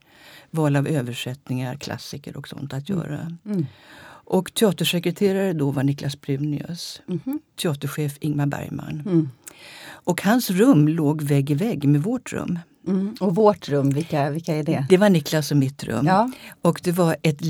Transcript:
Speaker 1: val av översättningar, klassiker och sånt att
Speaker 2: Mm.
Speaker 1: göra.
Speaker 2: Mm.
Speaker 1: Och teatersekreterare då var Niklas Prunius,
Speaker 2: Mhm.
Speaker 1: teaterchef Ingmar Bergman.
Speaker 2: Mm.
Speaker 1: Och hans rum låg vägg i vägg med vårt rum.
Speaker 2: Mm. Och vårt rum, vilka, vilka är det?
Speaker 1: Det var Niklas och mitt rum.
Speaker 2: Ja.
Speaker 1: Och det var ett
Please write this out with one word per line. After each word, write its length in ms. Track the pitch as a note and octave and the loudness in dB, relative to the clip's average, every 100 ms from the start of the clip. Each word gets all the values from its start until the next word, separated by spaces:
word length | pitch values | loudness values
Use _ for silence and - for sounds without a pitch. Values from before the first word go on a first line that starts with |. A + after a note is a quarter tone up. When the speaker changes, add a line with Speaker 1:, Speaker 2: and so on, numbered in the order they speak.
| _ _ - - - | _ _ -20 -20 -8
Speaker 1:
val 260 | D#3+ D3+ C#3+ | -2 2 2
av 100 | C#3 | 2
översättningar, 880 | D3+ B2 A#2+ - C3 - B2+ B2+ | 0 -4 -6 -8 -10 -6 -6 -4
klassiker 640 | C3+ - A2+ - C#3+ - - | -8 -8 -10 -10 -14 -12 -14
och 120 | C#3+ | -14
sånt 240 | - C#3 | -12 -10
att 160 | C3+ C#3+ | -8 -6
Speaker 2:
Mm. 100 | F#3+ | -6
Speaker 1:
göra. 340 | - D3 E3 E3+ G#3 | -4 -8 -10 -12 -6
Speaker 2:
Mm. 200 | G3+ C#3 - - - - - | -4 -4 -8 -20 -20 -20 -20
Speaker 1:
Och 300 | - F#3 F3+ | -4 -2 -2
teatersekreterare 1000 | - A3+ E3+ E3+ F3 F3 E3+ G3+ F#3+ F#3+ | 0 2 2 -2 -2 -2 0 0 2 0
då 180 | E3+ C#3 | 0 0
var 120 | C3+ | 2
Niklas 340 | C3+ C#3+ C#3 C#3 | 0 0 -4 -8
Prunius, 840 | - C3+ D3+ C#3+ - E3+ - - - | -6 -4 -2 -4 -6 -10 -12 -14 -8
Speaker 2:
Mhm. 320 | F3+ - D4 - - | -8 -6 -8 -8 -6
Speaker 1:
teaterchef 540 | F#3 C#3+ C#3+ C#3+ D3 C#3+ | -4 -4 -6 -4 -6 -4
Ingmar 260 | D#3 C#3+ C#3+ | -4 0 -2
Bergman. 560 | - - - - D#3 D3 | -2 -6 -8 -8 -8 0
Speaker 2:
Mm. 220 | F3 C3+ A#2+ - - - - - | 2 2 -4 -20 -20 -20 -20 -20
Speaker 1:
Och 340 | - - F3 | -6 -4 0
hans 280 | F#3+ B3 - | 2 2 2
rum 380 | F3+ A#3+ G3 D3+ | 4 6 8 6
låg 340 | E3 D3 D3+ | 4 0 0
vägg 280 | C#3+ C#3+ C#3 | 2 2 2
i 40 | |
vägg 300 | D3 G#3+ F#3+ C#3 | 0 0 0 4
med 140 | D3 | 4
vårt 300 | E3+ B3 - | 2 -4 -6
rum. 260 | - - F3 E3+ _ - | -6 -4 -6 -8 _ -4
Speaker 2:
Mm. 300 | F#3+ G3 A3+ | -2 -2 -2
Och 140 | F#3+ | -2
vårt 340 | E3+ G#3 G#3 - | 4 4 4 0
rum, 220 | C#3+ C#3 | 0 2
vilka, 400 | C#3 - D#3 C#3+ | 0 -2 0 0
vilka 240 | D3 E3 D#3 | -2 -4 -2
är 60 | |
det? 240 | D3+ - C3+ | 0 0 4
Speaker 1:
Det 80 | F3+ | 6
var 140 | G#3 | 6
Niklas 400 | F3 C#3+ D#3+ D3 | 4 2 -2 2
och 60 | D3 | 2
mitt 280 | C3 C#3 | 2 -2
rum. 220 | - A#2 C#3+ | -4 0 2
Speaker 2:
Ja. 240 | F#3 B3 B3+ - - | 4 2 -4 -16 -2
Speaker 1:
Och 180 | F3 E3 | 0 0
det 80 | F3+ | 0
var 240 | F3 E3+ D#3 | 2 2 2
ett 180 | D#3+ D3 E3 | 0 0 -2